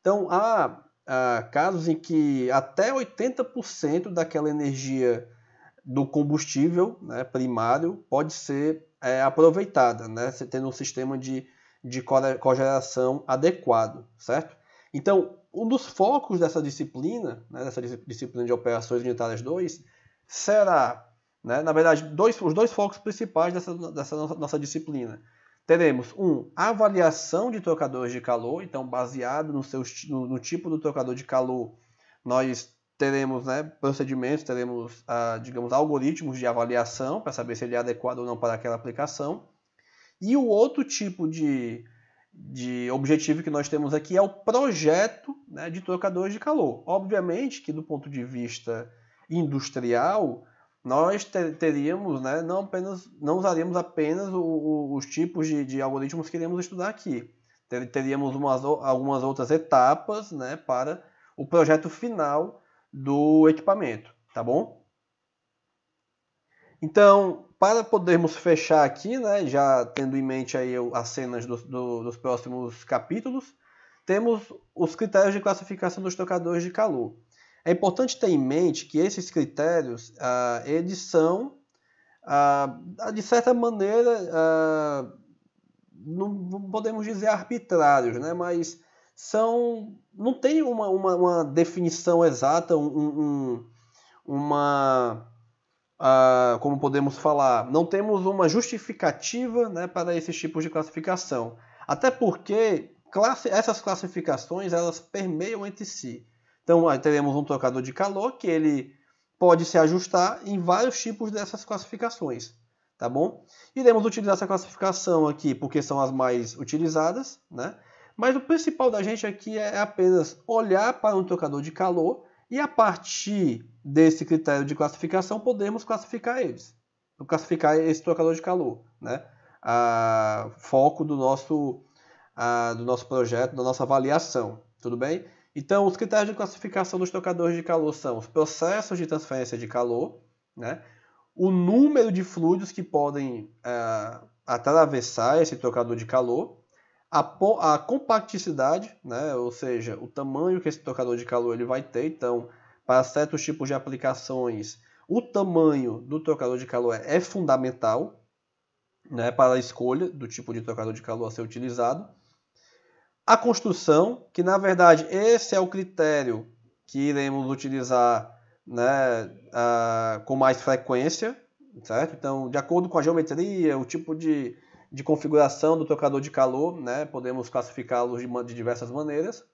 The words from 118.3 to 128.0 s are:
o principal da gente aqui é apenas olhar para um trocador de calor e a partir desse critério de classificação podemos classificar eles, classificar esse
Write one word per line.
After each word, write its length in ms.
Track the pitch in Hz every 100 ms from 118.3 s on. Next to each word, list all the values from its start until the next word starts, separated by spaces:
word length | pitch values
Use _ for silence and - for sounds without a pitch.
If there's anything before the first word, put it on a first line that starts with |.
o 60 | 262
principal 500 | 269 320 320 320 254
da 120 | 214
gente 240 | 196 214 214
aqui 320 | 202 - 220
é 200 | 208 202
apenas 600 | 208 208 185 185 156 - -
olhar 540 | 226 220 190 220 254
para 160 | 214 202
um 80 |
trocador 360 | 185 180 156 143
de 100 | 151
calor 540 | 160 185 175 165 254 - _ _
e 80 | 254
a 100 | 294
partir 1000 | - 220 175 - - - 208 165 110 - _
desse 400 | 143 143 160 160
critério 400 | 160 160 160 143
de 100 | 139
classificação 640 | 147 147 - 175 190 185 214
podemos 460 | 233 220 202 226
classificar 540 | - 220 - 233 240 247
eles, 360 | 208 123 - _ _ _ _ _ 139
classificar 480 | 160 160 165 156 156
esse 260 | 160 156